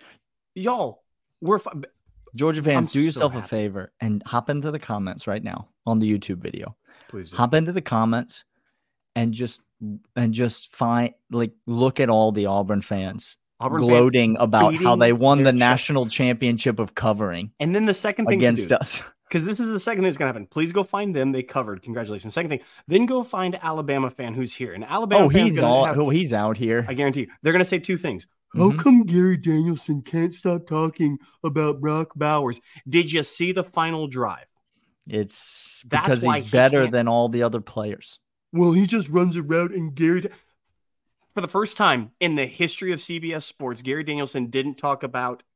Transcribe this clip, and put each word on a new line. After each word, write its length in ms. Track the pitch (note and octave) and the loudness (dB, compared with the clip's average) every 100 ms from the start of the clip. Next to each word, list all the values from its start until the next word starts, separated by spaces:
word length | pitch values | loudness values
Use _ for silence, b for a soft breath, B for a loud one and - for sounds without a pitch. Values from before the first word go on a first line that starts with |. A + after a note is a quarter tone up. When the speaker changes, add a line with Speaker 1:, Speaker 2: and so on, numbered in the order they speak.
| b b _ _ _ | b b _ _ _
Speaker 1:
y'all, 500 | F#3 G#3 B3 C#3 - _ _ _ - | -6 -4 -2 -4 -8 _ _ _ -8
we're 180 | E3+ G3+ | 0 0
fi-, 140 | - D3 C#3 _ _ _ - | -2 -14 -16 _ _ _ -14
Speaker 2:
Georgia 280 | A#2 D#3 D#3 | -2 -2 0
fans, 260 | D3+ C3+ A#2+ | 2 2 2
Speaker 1:
I'm 40 | |
Speaker 2:
do 80 | C#3 | 0
Speaker 1:
so 60 | D#3+ | 0
Speaker 2:
yourself 260 | - D3 | 0 -2
a 60 | B2 | -2
Speaker 1:
happy. 80 | G#2+ | -6
Speaker 2:
favor 440 | A2 G#2 F#2+ F#2+ - | -4 -4 -6 -12 -8
and 220 | A2+ G#2 - | -4 -4 -2
hop 240 | A#2+ A#2+ | -4 -2
into 200 | C#3+ D3+ | -4 -4
the 80 | D3+ | -8
comments 480 | - G#2 F#2+ - - | -6 -6 -6 -8 -8
right 160 | G#2 | -8
now 240 | A2 - - _ A#2 | -8 -12 -16 _ -2
on 120 | A2 | 0
the 120 | A2 | 2
YouTube 280 | G#2 - F2+ | 0 -4 -8
video. 380 | - - - - b b b | -8 -12 -14 -18 b b b
Speaker 1:
Please 220 | G#2 E2 | -16 -10
do. 60 | - | -2
Speaker 2:
Hop 180 | A#2+ | 2
into 180 | D#3 D#3+ | 2 0
the 80 | F3+ | -4
comments 640 | - A2+ A2+ A#2 A#2+ - _ _ _ _ _ _ _ | -2 0 2 0 -4 -14 _ _ _ _ _ _ _
and 180 | A#2+ A#2 | -2 -2
just, 280 | A2 A#2+ - _ - G#2+ G#2 _ B2 | -2 -6 -10 _ -14 -12 -12 _ -2
and 160 | A#2 | 0
just 420 | A2 A#2+ - - | 0 -2 -4 -10
find, 380 | - A#2 A#2+ A#2+ - - | -4 0 0 -2 -6 -8
like, 220 | A#2+ A2+ - - | -4 -4 -6 -6
look 340 | A#2 C3 C3 | 0 0 2
at 80 | B2+ | 2
all 220 | A2 A2 | 4 2
the 140 | G#2 G2+ | 2 0
Auburn 340 | G2 G2 G2+ | 0 0 -2
fans 540 | - G2 F#2+ - - - _ - | -4 -6 -6 -10 -14 -18 _ -8
Speaker 1:
Auburn 200 | B2+ D#3 | -4 0
fans 80 | A#2+ | 6
Speaker 2:
gloating 480 | A#2+ B2+ B2 A2+ A2 | 6 6 4 2 2
about 340 | A2+ G#2+ G#2+ | 2 6 4
how 40 | G#2+ | 4
Speaker 1:
beating 200 | A#2+ A#2+ | 4 6
Speaker 2:
they 120 | A#2+ | 6
won 260 | A#2+ C3+ C#3+ | 6 4 6
Speaker 1:
their 80 | C3+ | 6
Speaker 2:
the 120 | B2 | 6
Speaker 1:
chest. 0 | |
Speaker 2:
national 480 | B2 B2+ - C#3+ A#2 | 4 2 0 -2 -2
championship 720 | - B2+ A#2 B2 A#2 C3+ A2 | 0 0 2 0 0 0 -2
of 160 | G#2 | -4
covering 560 | - A2 G#2 G2+ E2+ A2 - | -2 -2 0 -2 -6 -10 -4
Speaker 1:
And 160 | D3+ | 0
then 120 | G3+ G#3+ | 2 2
the 80 | |
second 320 | G3 G#3+ G#3 G#3 | 0 -2 -2 2
thing 120 | F#3+ | 4
to 60 | B2 | 4
Speaker 2:
against 220 | A#2 F2+ | 2 2
Speaker 1:
do, 80 | - | 0
Speaker 2:
us. 260 | - - - | 0 -8 -10
<laughs> 160 | _ - | _ -6
Speaker 1:
'cause 140 | E3+ | -4
this 140 | F3 G#3+ | -2 -4
is 80 | A3+ | -4
the 140 | G#3 | -4
second 220 | A#3 G#3 | -2 0
thing 20 | |
that's 120 | F#3 C#3 | 0 0
gonna 120 | C#3 | -2
happen. 180 | A2+ G2 | -4 -8
Please 240 | D3+ E3 | -4 -2
go 140 | F#3+ | -2
find 280 | F#3+ G3+ G#3 D3 | -2 -4 -2 0
them. 160 | C3+ | 0
They 100 | C3 | -2
covered. 400 | B2+ C3+ G#2+ F#2+ | -4 -6 -6 -8
Congratulations. 500 | A#2 A#2 G#2+ G#2 A2 | -10 -8 -8 -10 -8
Second 160 | E3 E3+ | -6 -4
thing, 100 | D3 B B B | -6 B B B
then 180 | F#3 A#3+ | 2 2
go 180 | B3+ | 0
find 340 | A#3+ F#3 F3+ F3+ | -4 -6 -6 -4
Alabama 500 | E3 D#3+ C#3+ C#3 C3 | -6 -6 -4 -2 -2
fan 220 | - A#2+ | -6 -10
who's 200 | A#2+ A#2+ | -6 -8
here. 200 | - A#2+ | -8 -12
And 100 | F2+ | -12
Alabama 400 | A2+ F#3+ A3 G3+ D#3+ | -8 -6 4 6 6
Speaker 2:
Oh, 40 | |
Speaker 1:
fan's 200 | F3+ A3+ | 6 4
Speaker 2:
he's 100 | D3 | 4
Speaker 1:
gonna 120 | A#2 | 4
Speaker 2:
all, 120 | C3 D3 | 4 4
Speaker 1:
have 120 | C#3+ | 2
Speaker 2:
oh, 100 | D3 | 2
he's 220 | D#3+ D#3+ | 2 0
out 240 | A2 G#2+ A2 | 0 0 -2
here. 300 | A2+ A#2 A2+ | 0 0 -2
Speaker 1:
I 60 | |
guarantee 280 | B2+ C#3+ C3+ | -2 0 -2
you, 40 | A#2 B | -6 B
they're 100 | D#3 | 2
gonna 120 | F3+ | 2
say 160 | F3+ F3+ | 2 -2
two 160 | - F3 | -2 -4
things. 300 | D#3 F#2+ - _ _ | -4 -8 -12 _ _
"How 140 | - F#3+ | 2 4
Speaker 2:
Mm-hmm. 80 | D#3+ | 6
Speaker 1:
come 240 | C#4+ B3 | 8 8
Gary 340 | F#3+ F3 F#3 F3+ | 6 4 4 2
Danielson 680 | D#3+ D#3 E3+ D#3 - D3 | 0 0 0 -2 -4 -6
can't 300 | - E3 F3 | -4 -2 -2
stop 340 | F3 F#3 E3+ F3 | -2 -2 -2 -2
talking 500 | D#3 D#3+ - D3+ C#3 b b | -2 -2 0 0 -2 b b
about 380 | E3 D3 D3+ C3+ | -4 -2 -2 -2
Brock 320 | D3 D#3 D#3+ | -2 -2 -4
Bowers?" 460 | C#3+ D3+ D3+ C3 B2 B B C3 | -2 0 0 -2 -6 B B 0
Did 240 | E3 D#3+ | 0 2
you 120 | D#3+ | 0
see 260 | C3+ - F3 | -2 -2 -2
the 120 | F#3 | -2
final 420 | F3+ E3+ D#3+ D#3+ D3 | -4 -2 -2 -2 -4
drive? 400 | B2+ A2 E2+ - _ _ _ _ _ - | -4 -4 -6 -16 _ _ _ _ _ -8
Speaker 2:
It's 760 | G#2+ G2+ - - - - - A#2+ | -6 -6 -8 -16 -16 -16 -18 -4
Speaker 1:
That's 180 | D3 F3 | -2 0
Speaker 2:
because 180 | B2 | 0
Speaker 1:
why 120 | B2 D3 | 0 -2
Speaker 2:
he's 80 | |
Speaker 1:
he 60 | A2 | 2
Speaker 2:
better 300 | B2+ C3 C#3 | 4 6 6
Speaker 1:
can't 100 | B2+ | 2
Speaker 2:
than 160 | A#2+ A#2 | 2 2
all 200 | A#2 A#2+ | 2 2
the 140 | A#2+ | 0
other 180 | A#2 A2+ | 0 -2
players. 600 | G#2 A2+ G#2+ G2 - - _ _ _ | -8 -10 -8 -10 -16 -20 _ _ _
Speaker 1:
Well, 200 | E3+ F3 | 2 4
he 140 | F3 G3+ | 4 4
just 220 | A3+ D3 | 0 0
runs 280 | E3+ F3+ F3 | 0 2 -2
a 60 | |
route 300 | D3 E3 F3 | -2 -2 -2
and 220 | F#3+ D#3+ | -4 -6
Gary 280 | C3+ E3 F3+ | -2 0 0
Da-, 60 | F#3+ b b b _ _ _ _ _ _ _ | -2 b b b _ _ _ _ _ _ _
for 60 | - | -8
the 80 | F3 | -4
first 280 | F#3+ G#3 - | -2 -2 2
time 340 | G3 B2+ A2 - | 2 2 -2 -4
in 140 | F3 | -2
the 120 | D3 B2+ | 0 -2
history 460 | - E3+ - F#3 | -2 -4 -4 -6
of 80 | E3 | -6
C 160 | - E3+ | -6 -8
B 140 | E3 | -8
S 120 | D#3 - | -8 -10
Sports, 360 | - C3 A#2 | -10 -10 -8
Gary 220 | B2+ D3+ | -6 -4
Danielson 440 | D3+ D3 C#3 C3+ A#2+ | -4 -6 -4 -6 -4
didn't 280 | C3+ C#3 C3+ | -4 -4 -4
talk 260 | C#3+ C3+ | -4 -4
about 400 | C3 B2 B2 B2 _ | -6 -6 -6 -8 _